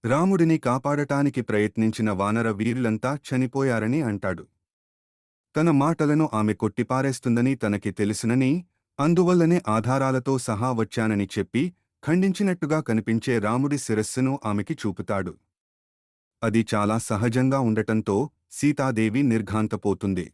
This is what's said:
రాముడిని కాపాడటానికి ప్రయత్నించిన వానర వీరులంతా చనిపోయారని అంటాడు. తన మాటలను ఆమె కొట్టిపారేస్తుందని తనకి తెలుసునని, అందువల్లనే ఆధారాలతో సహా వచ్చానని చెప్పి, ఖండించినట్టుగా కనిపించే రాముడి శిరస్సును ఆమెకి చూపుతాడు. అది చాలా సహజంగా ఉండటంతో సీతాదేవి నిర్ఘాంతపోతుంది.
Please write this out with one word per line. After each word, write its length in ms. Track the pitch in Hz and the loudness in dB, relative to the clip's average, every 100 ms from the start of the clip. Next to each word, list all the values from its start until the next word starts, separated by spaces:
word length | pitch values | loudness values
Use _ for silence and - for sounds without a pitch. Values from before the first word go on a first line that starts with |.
రాముడిని 520 | 113 139 185 190 165 160 | 2 2 2 4 4 2
కాపాడటానికి 800 | 123 127 143 143 143 139 143 127 | 2 0 0 -2 0 0 0 0
ప్రయత్నించిన 680 | 113 107 107 - 110 110 110 | -2 0 0 2 0 0 -2
వానర 380 | 92 101 113 113 | 0 0 0 -2
వీరులంతా 600 | 101 110 120 117 107 127 143 | -2 -2 0 -2 0 -2 -6
చనిపోయారని 840 | - 131 127 135 135 113 107 143 | -4 -2 -2 0 0 0 0 -2
అంటాడు. 440 | 131 101 98 87 80 _ _ _ _ _ _ _ _ _ _ | -2 -2 -4 -6 -10 _ _ _ _ _ _ _ _ _ _
తన 160 | - 165 | 0 4
మాటలను 560 | 143 143 165 151 151 156 | 4 2 2 2 2 0
ఆమె 180 | 110 107 | 0 0
కొట్టిపారేస్తుందని 1000 | 104 107 - 117 131 135 123 127 120 127 135 | 0 -2 -2 -2 0 -2 -2 0 2 2 0
తనకి 340 | 107 101 104 | -2 -2 -4
తెలుసునని, 600 | 90 104 110 113 123 131 165 175 _ _ - | -2 -2 -2 0 0 2 0 -4 _ _ -2
అందువల్లనే 600 | 147 170 180 180 165 175 - | 2 4 4 4 4 2 2
ఆధారాలతో 680 | 110 113 131 135 131 127 135 | 0 2 0 2 0 0 -2
సహా 300 | 123 104 127 | -2 -2 -2
వచ్చానని 540 | 120 110 - 110 101 98 | -2 -2 -2 0 0 -2
చెప్పి, 360 | - - 117 175 - _ _ | -4 -2 -2 -2 -6 _ _
ఖండించినట్టుగా 800 | - 175 196 180 202 180 147 156 | -2 2 2 0 -2 -2 -2 -2
కనిపించే 540 | 151 110 107 113 - 117 | 0 -2 0 -2 0 0
రాముడి 400 | 104 120 139 143 | 0 0 0 -2
శిరస్సును 540 | - 107 107 - 131 135 | -2 -2 -2 -2 -2 -2
ఆమెకి 300 | 110 104 98 | -2 -4 -4
చూపుతాడు. 580 | - 107 90 95 101 90 - _ _ _ _ _ _ _ _ _ _ | -6 -6 -6 -4 -4 -4 -10 _ _ _ _ _ _ _ _ _ _
అది 180 | 113 110 | 0 0
చాలా 360 | 110 110 104 110 | 0 0 2 0
సహజంగా 600 | - 104 120 117 131 135 | -2 0 0 2 2 2
ఉండటంతో 540 | 120 110 107 110 107 101 147 _ _ | 2 0 0 -2 0 -2 -2 _ _
సీతాదేవి 680 | - 143 147 135 113 110 113 | -2 0 0 0 0 0 2
నిర్ఘాంతపోతుంది. 1040 | 143 113 101 107 107 107 104 95 101 92 78 | 2 0 0 -2 -2 -2 -2 -2 -2 -4 -6